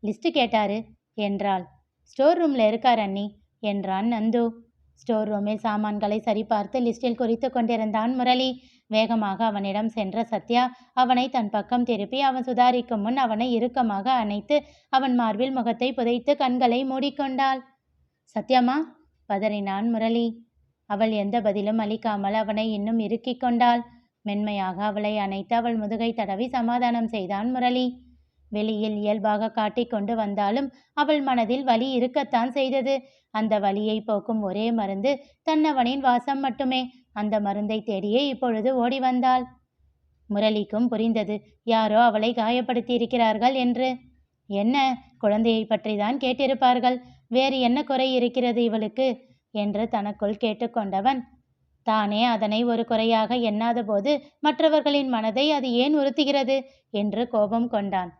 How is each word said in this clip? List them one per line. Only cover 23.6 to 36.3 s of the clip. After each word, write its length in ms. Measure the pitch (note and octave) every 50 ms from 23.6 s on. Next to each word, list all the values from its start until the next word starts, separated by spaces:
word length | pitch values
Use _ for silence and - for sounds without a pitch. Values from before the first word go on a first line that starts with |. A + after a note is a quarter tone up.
| A#3+ A#3+ A#3+ A#3+ A#3 - - - _ _ _ _ _
மென்மையாக 560 | G#3+ G3+ G#3 G#3 G#3+ G#3 G3+ F#3+ F#3 F#3 F#3 G3+
அவளை 340 | G#3+ G3+ G#3 G#3 G#3 G#3+ G#3+
அணைத்து 360 | G3+ F#3+ G3 G3 G3 - A#3
அவள் 200 | A#3 A#3 A#3+ A#3
முதுகை 320 | A3+ G#3+ G#3 A3+ A3 A3+ A#3 A3+
தடவி 340 | A#3 G#3+ G3 G3 F#3+ A#3 B3+
சமாதானம் 600 | B3+ C4 A#3 A3+ A#3+ B3 B3 A#3+ A#3 A#3 A3+ A3+
செய்தான் 420 | A#3 G#3+ F#3+ F3+ G3+ G3 G#3+ A#3+
முரளி. 360 | B3+ C4 B3 B3 B3 B3+ B3+ B3 B3 - - - - _ _ _ _ _ _ _ A3
வெளியில் 440 | G#3 G#3+ A3 A3 G#3 G#3+ A3 G#3+
இயல்பாக 540 | G#3 G#3 G#3 G#3 A3 F#3+ G#3+ G#3 G#3 A3 A3+
காட்டிக் 400 | - - G#3+ G#3+ G#3+ - A#3+ A#3
கொண்டு 220 | - G#3+ G3+ G3+ A#3
வந்தாலும் 520 | A3 A3 G3+ G3+ G#3 G#3 G3 G#3+ C4 C#4 C4 - _ _ _ _
அவள் 260 | D4 C#4+ C4+ D#4 D4
மனதில் 440 | C#4 C4+ B3+ A#3+ A3+ G3+ B3 C4+ C#4
வலி 240 | B3 A#3 A3+ A#3+ C4+
இருக்கத்தான் 600 | C4+ B3 A#3 B3+ B3 D4+ C#4 - C4 A#3+ A3+ C4
செய்தது. 440 | A#3+ C#4+ C4+ C4 B3 C4+ B3 C4 C4+ C4+ C4+ - _ _ _ _
அந்த 240 | _ G#3+ A3 A3 G#3+ G#3
வலியை 400 | G3 G3 G3 G3+ G#3+ A3 G#3+ A3
போக்கும் 400 | G#3+ A3 G#3+ G3+ G3 - A3+ A3 G#3
ஒரே 240 | F#3+ F#3 G3+ A3 A3+ A#3
மருந்து 380 | A3+ G#3 G3 G3 G3 G3 C4+ C#4+ C4+ - - _ _ _
தன்னவனின் 580 | - D#4 D4+ D4+ D#4 D4 C4 A#3+ A#3 C4 C#4
வாசம் 400 | C4+ C4 B3 A#3+ B3 -